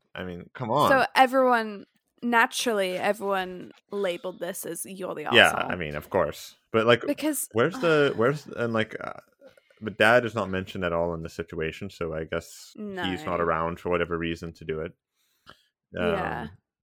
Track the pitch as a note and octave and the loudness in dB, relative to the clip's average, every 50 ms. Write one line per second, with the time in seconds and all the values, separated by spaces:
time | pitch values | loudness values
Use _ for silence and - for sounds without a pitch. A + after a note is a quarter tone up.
0 | _ _ _ - F#2 F#2 F2 F2 - - _ - B2+ G#2+ A#2+ D3 C3 - C4+ C4 | _ _ _ -12 -10 -10 -10 -12 -14 -16 _ -10 -4 -2 2 4 4 6 6 4
1 | - - - B3 C4 A#3+ C4 C4+ C4 B3+ B3 A3+ A3 G#3+ G3+ G3 - - _ _ | 2 2 4 4 4 6 6 4 4 4 4 2 0 -4 -8 -14 -16 -20 _ _
2 | _ _ _ _ - A#3+ A#3+ A3+ A#3+ B3+ - - - B3+ A3 G3+ F#3+ F3+ F3+ F3 | _ _ _ _ -4 2 4 4 4 2 0 -2 -2 0 0 0 0 0 -2 -2
3 | A#2+ G3+ G3+ A3 G3 G3 G3 F#3+ F#3 F#3 F3+ F3+ - A2 - _ _ _ G#3 G3+ | -2 -2 -2 -2 -2 -2 -2 -2 -4 -6 -10 -12 -14 -16 -20 _ _ _ -6 -4
4 | G3 F3+ F3 - - F#3 F3+ - F3 F3+ F#3+ - - - E3+ - - - F#3+ F#3+ | -2 -2 -4 -4 -8 -10 -10 -8 -8 -8 -8 -8 -8 -10 -10 -10 -10 -12 -10 -10
5 | F3+ - - D3+ D3 - B2+ A2+ G2 D#2+ - - - - F2+ F2+ E2 D2 D2 D2+ | -8 -8 -8 -6 -4 4 6 8 8 8 6 2 -2 -4 -4 -4 -6 -6 -6 -8
6 | - - - F#2 D#2+ D2 - - - - - _ _ _ - A2 A2 - - - | -6 -2 0 2 2 0 -2 -8 -14 -18 -20 _ _ _ 0 2 6 6 6 4
7 | - D4 C#4+ - C#4 D#4 C#4+ - - - - A2 B2+ E3 F#3+ C4 F3 E3 D#3 D3 | 4 -2 -4 -2 -2 -2 -2 -4 -6 -4 0 0 0 0 0 0 2 4 4 6
8 | C#3+ C3+ - G#2 A2+ C3 D3+ D3 - - - - A#2+ A#2 A2+ A2 G#2+ - - - | 4 4 2 2 2 2 2 0 -6 -10 -6 -4 -4 -2 0 -2 -2 -2 -6 -10
9 | - - - - - _ _ _ - - _ _ _ _ _ _ G#2+ G#2+ - - | -10 -10 -12 -12 -18 _ _ _ -20 -20 _ _ _ _ _ _ -10 -8 0 4
10 | G#2+ A2 A#2+ B2 A#2+ A2 A#2 A2+ G2 F#2 F#2+ F#2 F#2 - - G2 F2+ E2+ E2+ E2+ | 6 6 8 6 4 2 -2 -2 -2 -2 -2 -4 -4 -4 -6 -4 -2 0 0 2
11 | E2+ F2 E2+ E2 E2 D#2+ - - E2+ - E2+ E2 D#2+ D#2+ - - G2+ F#2+ - - | 0 0 -2 -4 -8 -8 -8 -10 -10 -8 -6 -4 -4 -4 -4 -8 -12 -12 -8 -6
12 | E2+ D#2+ D#2 D#2 D#2+ D#2 E2+ E2 - - - - - - - - G#3+ G3+ F#3+ F#3 | -6 -6 -4 -6 -6 -4 -6 -6 -6 -8 -14 -20 -20 -20 -16 -14 -12 -10 -8 -6
13 | F2+ F#2+ F#2 E2+ D#2 F#2 F2 E2+ E2+ E2+ E2 D#2+ E2 E2+ F2 - - F2+ F2 E2+ | -4 -4 -4 -4 -4 -4 -2 0 2 2 2 0 0 -2 -4 -4 -2 -2 0 0
14 | E2+ E2 E2+ E2 E2 E2 E2 - F2 E2 E2 - E2 D#2+ D#2+ D#2 D#2+ F2+ - _ | 0 -2 -2 -4 -4 -4 -6 -6 -8 -12 -14 -12 -10 -8 -6 -6 -6 -8 -10 _
15 | _ _ _ _ _ _ _ _ _ - - _ _ _ _ _ _ _ - F2+ | _ _ _ _ _ _ _ _ _ -20 -20 _ _ _ _ _ _ _ -6 -2
16 | F2+ E2+ - - - - - A#2+ E3 - G2 _ _ _ _ _ | 0 0 0 0 -2 -4 -4 -6 -8 -10 -12 _ _ _ _ _